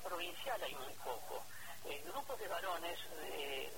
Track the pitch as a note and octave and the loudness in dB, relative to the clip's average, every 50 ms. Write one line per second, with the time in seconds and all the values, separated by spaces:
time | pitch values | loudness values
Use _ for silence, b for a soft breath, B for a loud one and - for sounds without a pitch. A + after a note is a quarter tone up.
0 | - F#3 F3+ E3+ F3 F3 - - - C4+ A#3+ G3+ - - - - C3 - - - | 0 0 2 2 2 0 0 -2 2 2 2 4 2 0 0 -2 -4 -4 -4 -2
1 | - C3+ A#2+ A2 - - - - - - B B B B B B - - - C#3+ | 0 0 0 0 0 0 0 0 -2 -2 B B B B B B -2 -2 -2 -2
2 | - F4 - C#4 - - - - - F3+ F3 E3+ F3+ F#3+ F3 E3+ E3 E3+ E3+ - | -2 0 0 0 0 0 0 0 2 2 2 2 4 2 2 2 2 0 0 0
3 | - - E3+ D#3 D3+ - - D3+ C#3+ C#3 C#3 C3+ C3+ C3 - | -2 -4 -4 -4 -2 -2 0 0 0 2 2 0 0 -2 0